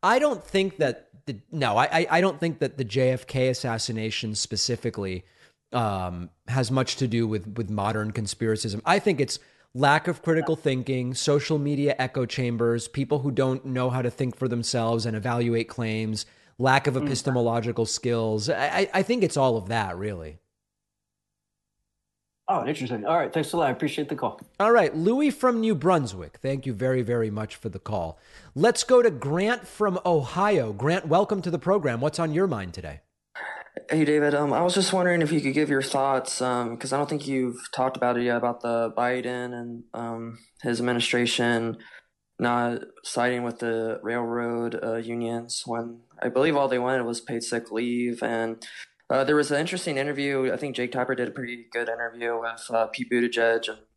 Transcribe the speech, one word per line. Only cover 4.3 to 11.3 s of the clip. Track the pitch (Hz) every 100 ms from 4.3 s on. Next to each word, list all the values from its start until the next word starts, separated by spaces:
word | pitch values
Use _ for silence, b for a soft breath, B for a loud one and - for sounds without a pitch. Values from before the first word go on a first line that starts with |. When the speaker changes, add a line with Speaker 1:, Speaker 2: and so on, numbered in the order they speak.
Speaker 1:
specifically, | 107 - 107 - 120 120 110 98 92 b b b b _
um, | 123 113 95 90 87 87 _ -
has | 127 117
much | 131 127 -
to | 127
do | 117 113
with, | 107 98 104
with | 104
modern | 104 101 107 107
conspiracism. | 107 104 - 113 110 113 104 156
I | 196
think | 208 151
it's | 131 - b b b
lack | 123 139 151 180
of | 165
critical | - 160 160 160
thinking, | 143 131 123 131 123
social | 127 -